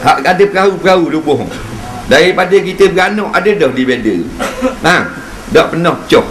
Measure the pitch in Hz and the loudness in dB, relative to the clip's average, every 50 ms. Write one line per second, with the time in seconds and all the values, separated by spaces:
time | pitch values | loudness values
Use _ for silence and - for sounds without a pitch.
0 | 117 143 - - 135 160 185 180 202 196 - 185 190 202 190 170 160 185 185 185 | 2 0 0 2 2 0 2 2 2 2 2 2 0 0 0 0 2 2 4 4
1 | 165 143 143 156 147 151 143 113 101 82 - - - - - - - - - - | 2 0 -2 -2 0 0 -2 -2 -2 -6 -8 -10 -12 -12 -12 -12 -12 -12 -12 -12
2 | - - 123 147 170 180 180 170 185 175 190 196 - 185 185 190 196 190 170 185 | -2 2 4 4 4 4 2 0 0 2 2 2 2 0 2 4 4 4 4 2
3 | 185 196 208 208 202 - - - 180 208 202 170 156 131 120 123 131 123 123 117 | 0 0 0 -4 -4 -2 -2 0 0 0 2 2 2 0 2 0 0 0 0 0
4 | 107 110 95 85 80 - - - 82 - - - 254 262 - - - 160 180 147 | 0 -2 -2 -2 -4 -6 -8 -8 -8 -8 -6 -4 -4 -4 -4 -2 0 0 2 2
5 | 101 - - - - - - - - - - 156 - - - 165 170 170 135 - | 0 -4 -10 -12 -14 -14 -16 -14 -10 0 2 2 2 2 -2 0 0 0 -2 -2
6 | - - 156 123 104 - | 0 2 2 2 2 0